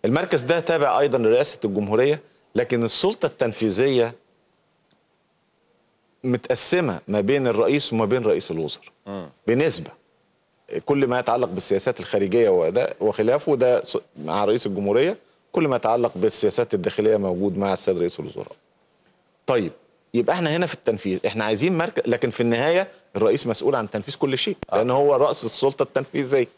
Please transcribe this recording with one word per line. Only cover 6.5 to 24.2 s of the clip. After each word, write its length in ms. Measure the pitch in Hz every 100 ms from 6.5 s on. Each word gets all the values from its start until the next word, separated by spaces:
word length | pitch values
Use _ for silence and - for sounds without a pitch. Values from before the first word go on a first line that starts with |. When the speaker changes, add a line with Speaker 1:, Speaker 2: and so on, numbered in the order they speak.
| 123 - 180 151 87 -
Speaker 1:
ما 120 | 104
بين 260 | 101 139 127
الرئيس 460 | 107 101 143 -
وما 120 | 113
بين 180 | 107 127
رئيس 260 | 110 92 -
الوزراء. 360 | 80 76 - - _ 101
Speaker 2:
مم. 220 | 98 80 _ -
Speaker 1:
بنسبة. 440 | 120 156 - - - _ _ _ _ _ _ - - -
كل 200 | 143 131
ما 120 | 123
يتعلق 300 | 120 120 120
بالسياسات 520 | 92 - 98 131 120
الخارجية 480 | - 101 98 117 110
وده 460 | 90 80 104 - -
وخلافه 560 | 107 101 110 143 160 135
ده 260 | 123 120
س-، 160 | - - - -
مع 200 | 76 95
رئيس 220 | 104 117 107
الجمهورية، 500 | 98 101 107 160 214 _ _ _
كل 160 | - 156
ما 80 | 123
يتعلق 360 | 110 120 117 92
بالسياسات 580 | 104 - 107 - 117
الداخلية 420 | 101 90 - 107 107
موجود 420 | 98 90 101 92
مع 140 | 98
السيد 260 | 92 - 90
رئيس 220 | 87 -
الوزراء. 320 | 73 - - - _ _ _ _ _ _ _ _ -
طيب، 260 | 127 87 - _ _ _
يبقى 220 | 120 113 175
احنا 200 | 160 165
هنا 100 | 175
في 80 |
التنفيذ، 440 | - - 110 98 92 -
احنا 180 | 104
عايزين 340 | 107 107 170 170
مركز، 240 | 170 - 120
لكن 240 | 120 127
في 100 | -
النهاية 480 | 117 117 147 175 196 - _ -
الرئيس 300 | 110 143 120
مسؤول 280 | 107 117
عن 160 | 135 107
تنفيذ 260 | 107 104
كل 220 | -